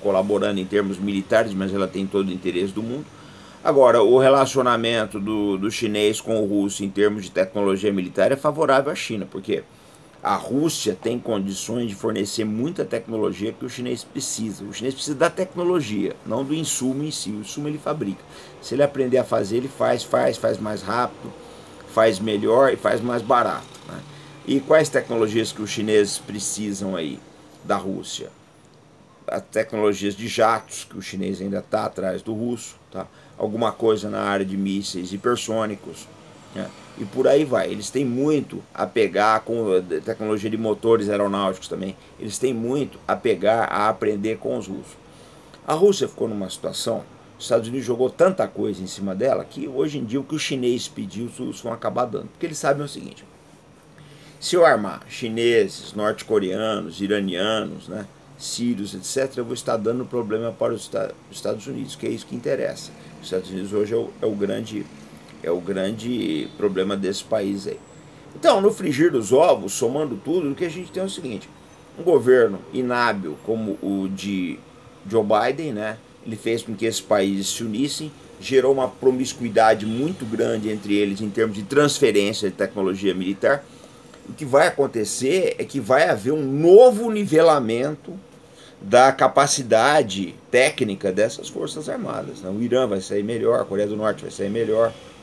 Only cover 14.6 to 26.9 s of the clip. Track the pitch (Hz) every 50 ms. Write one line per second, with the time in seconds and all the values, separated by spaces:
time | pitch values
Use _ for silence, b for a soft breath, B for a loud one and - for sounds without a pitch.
14.6 | 98 101 98 - 110 135 131 - - 147 147 131 160 170 165 - 185 185 - 165
15.6 | 175 175 180 175 135 107 107 101 92 - - - - 101 107 127 139 135 151 160
16.6 | 156 - - - 120 131 127 139 151 156 - - - 95 107 104 107 - - 147
17.6 | 147 151 151 147 - - 151 156 110 98 95 - B B B B B B B B
18.6 | - - 120 135 143 143 - 135 131 127 127 127 117 - 120 113 107 95 110 123
19.6 | 127 135 - - 120 120 123 120 - - - 127 127 127 117 - - 110 110 92
20.6 | 107 107 107 98 92 98 110 123 123 117 - - - 117 - - B B B B
21.6 | B B B B - - - 110 110 113 104 92 107 110 104 101 110 110 113 131
22.6 | 135 131 117 - - 104 110 110 110 123 120 117 104 113 127 120 117 98 80 -
23.6 | - - - - - - - - B B B B B B B B B 95 131 139
24.6 | 135 147 160 160 151 151 - 131 - - 120 113 110 107 107 113 110 107 - -
25.6 | 107 101 - 113 104 110 107 104 104 98 - - - - 98 98 95 - - 104
26.6 | 107 104 98 92 101 95